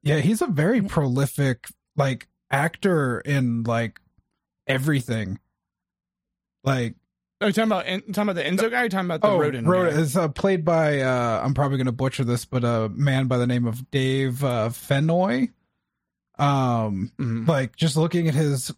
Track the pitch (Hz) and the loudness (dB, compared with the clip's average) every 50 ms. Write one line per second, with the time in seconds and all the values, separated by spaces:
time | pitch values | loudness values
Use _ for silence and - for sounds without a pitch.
0 | - 147 151 156 139 175 226 220 349 294 180 139 151 185 247 247 190 196 - 165 | 2 2 2 2 2 2 2 2 0 -2 0 0 2 2 2 2 0 0 0 0
1 | 147 131 123 135 143 131 - - 139 135 127 - - - - _ _ _ _ 147 | 0 2 0 0 0 -2 0 0 0 0 0 -4 -8 -20 -20 _ _ _ _ 0
2 | 139 135 127 117 - _ _ _ _ _ 135 139 147 165 - - - 196 180 156 | 0 0 0 -6 -10 _ _ _ _ _ 0 0 0 -2 -4 -2 0 2 2 2
3 | 143 127 120 95 - - 143 139 131 120 117 117 113 117 117 117 117 110 - - | 2 0 -2 -2 -2 0 0 0 2 0 -2 -2 -2 -2 0 -2 -2 -4 -8 -14
4 | _ _ _ _ _ _ _ _ _ _ _ _ _ - 135 131 131 156 147 135 | _ _ _ _ _ _ _ _ _ _ _ _ _ -2 -2 0 0 0 0 0
5 | - - 117 110 104 92 107 - _ _ _ _ _ _ _ _ _ _ _ _ | 0 -2 -4 -4 -4 -6 -8 -12 _ _ _ _ _ _ _ _ _ _ _ _
6 | _ _ _ _ _ _ _ _ _ _ _ _ - 135 135 127 120 113 - _ | _ _ _ _ _ _ _ _ _ _ _ _ -2 0 0 0 -2 -4 -6 _
7 | _ _ _ _ _ _ _ _ 208 208 190 208 226 220 214 185 - 151 190 196 | _ _ _ _ _ _ _ _ 0 0 2 2 2 2 0 0 -2 -4 -6 -6
8 | - - 185 202 208 208 185 170 139 147 180 190 220 226 233 247 247 233 190 190 | -6 -6 -4 -2 -2 0 -2 -2 -2 -2 0 0 0 0 0 0 0 0 0 -2
9 | 185 175 165 156 - 208 202 175 151 151 139 123 117 160 185 185 180 165 147 151 | -2 -2 -2 0 2 2 4 4 2 0 0 0 2 2 2 4 2 2 2 0
10 | 165 147 127 190 170 151 - - - 196 190 175 156 170 170 160 156 151 147 139 | 0 0 0 0 0 0 -2 0 0 2 2 2 2 2 2 2 2 2 2 0
11 | 135 131 127 123 120 117 113 95 65 131 139 135 143 139 139 131 127 127 117 123 | 0 0 0 0 0 0 0 0 0 -2 0 0 0 0 0 0 -2 -2 -2 -2
12 | 131 131 - - 131 120 120 120 - _ - 127 120 120 117 113 110 110 98 - | -2 -4 -2 -2 -2 0 -2 -2 -4 _ -4 -2 0 0 0 0 -2 -2 -2 -2
13 | 147 143 131 131 131 127 127 123 123 123 123 123 120 117 113 123 131 _ - 139 | 0 0 2 0 0 0 0 0 0 0 0 0 0 -2 -2 -6 -10 _ -2 -2
14 | 131 131 131 135 135 131 123 131 143 135 123 117 107 117 117 - - - 143 135 | 0 0 0 0 0 -2 -2 -2 -2 -2 0 0 0 -2 -4 -8 -4 -2 0 2
15 | 156 160 165 175 180 202 240 262 254 - _ _ _ _ _ _ _ _ _ _ | 2 2 2 2 2 0 0 0 -2 -4 _ _ _ _ _ _ _ _ _ _
16 | _ _ _ _ _ _ _ - 139 143 143 135 131 127 120 117 110 107 101 95 | _ _ _ _ _ _ _ 0 0 2 2 2 2 2 2 0 0 -2 -2 -4
17 | 92 - _ - 139 120 113 113 113 165 160 139 131 117 _ - 160 160 135 156 | -4 -6 _ -6 -4 -4 -4 0 0 0 2 2 0 -4 _ -2 -2 0 2 2
18 | 160 170 175 175 165 160 143 147 160 147 139 127 - - - | 0 0 0 0 0 2 2 2 2 2 0 -2 -4 -8 -12